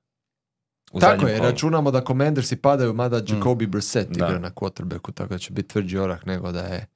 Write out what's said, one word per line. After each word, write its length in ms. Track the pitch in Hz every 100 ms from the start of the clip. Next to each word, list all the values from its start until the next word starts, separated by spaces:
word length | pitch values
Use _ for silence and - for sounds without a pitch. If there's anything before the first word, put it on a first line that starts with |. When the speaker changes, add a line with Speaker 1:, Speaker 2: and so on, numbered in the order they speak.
| _ _ _ _ _ _ _ _ _
Speaker 1:
U 80 | -
Speaker 2:
Tako 100 | 180
Speaker 1:
zadnjem 160 | 196 123
Speaker 2:
je, 100 | 110
Speaker 1:
kolu. 120 | 123
Speaker 2:
računamo 400 | 147 156 160 143
da 100 | 127
Commandersi 560 | 123 127 147 135 - 120
padaju, 380 | 139 139 120
mada 220 | 110 123 117
Speaker 3:
Mm. 20 |
Speaker 2:
Jacoby 440 | 101 107 113 123 107
Brissett 440 | 101 - 117 95
Speaker 1:
Da. 160 | 87 85
Speaker 2:
igra 120 | 90
na 120 | 87
quarterbacku, 640 | - 98 - 90 85 -
tako 160 | - 92
da 100 | 92
će 140 | -
biti 160 | 95 -
tvrđi 300 | 107 92 95
orah 280 | 95 87 95
nego 260 | 92 90
da 80 | 87
je 240 | 90 90 104